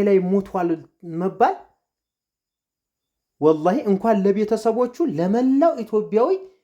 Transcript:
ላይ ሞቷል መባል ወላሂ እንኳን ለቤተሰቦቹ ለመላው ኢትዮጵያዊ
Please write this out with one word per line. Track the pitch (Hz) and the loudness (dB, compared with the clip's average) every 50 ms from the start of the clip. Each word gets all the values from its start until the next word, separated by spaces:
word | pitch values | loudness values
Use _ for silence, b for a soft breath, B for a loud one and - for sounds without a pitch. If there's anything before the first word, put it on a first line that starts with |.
ላይ | 202 202 196 190 | 2 4 4 2
ሞቷል | 180 180 190 202 190 - - 185 175 170 165 156 147 - _ _ - 170 160 | 2 2 0 0 -2 -2 -4 -4 -2 -2 -2 -4 -8 -12 _ _ -14 -10 -6
መባል | 165 180 190 - - 240 339 392 - - _ _ _ _ _ _ _ _ _ _ _ _ _ _ _ _ _ _ _ _ _ _ _ _ _ _ _ _ _ _ _ _ _ _ - | -4 -4 -4 0 2 2 2 0 -2 -10 _ _ _ _ _ _ _ _ _ _ _ _ _ _ _ _ _ _ _ _ _ _ _ _ _ _ _ _ _ _ _ _ _ _ 0
ወላሂ | 143 151 160 156 151 175 196 294 - | 2 2 2 2 2 0 0 0 0
እንኳን | 208 196 190 196 226 220 202 | 0 -2 0 0 0 0 2
ለቤተሰቦቹ | 190 202 196 208 214 208 226 214 - 233 220 233 247 247 - - 339 277 | 2 0 0 0 -2 -2 -2 -2 0 0 0 0 -2 -2 -2 -4 -4 -2
ለመላው | 156 151 170 185 208 240 254 262 269 277 320 339 320 | -2 -2 0 0 0 0 2 2 2 4 2 2 2
ኢትዮጵያዊ | 240 220 - - 214 185 165 190 214 240 339 381 381 - - _ _ | -2 -4 -4 -4 -4 -2 0 0 0 2 0 0 -2 -6 -10 _ _